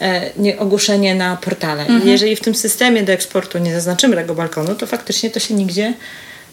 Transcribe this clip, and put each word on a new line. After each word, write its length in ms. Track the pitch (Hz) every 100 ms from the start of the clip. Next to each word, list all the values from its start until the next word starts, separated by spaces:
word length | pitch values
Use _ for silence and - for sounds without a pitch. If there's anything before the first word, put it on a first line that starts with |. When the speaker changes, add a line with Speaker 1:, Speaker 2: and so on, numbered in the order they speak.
Speaker 1:
e, 200 | 190 180 - -
nie, 220 | 202 202
ogłoszenie 560 | 202 202 - 202 196 185
na 200 | 180 180
portale. 460 | 185 180 165 147 147
I 40 |
Speaker 2:
Mhm. 200 | 233 190
Speaker 1:
jeżeli 260 | 247 214 214
w 40 |
tym 140 | 226 214
systemie 480 | 214 - 247 226
do 80 | 190
eksportu 440 | 185 - 190 185 175
nie 160 | 170
zaznaczymy 420 | 170 170 175 269 175
tego 200 | 170 160
balkonu, 400 | 165 160 160 214
to 120 | 233
faktycznie 420 | 240 - 196 226
to 80 | 220
się 140 | -
nigdzie 400 | 208 190 180 214 240 - - - - -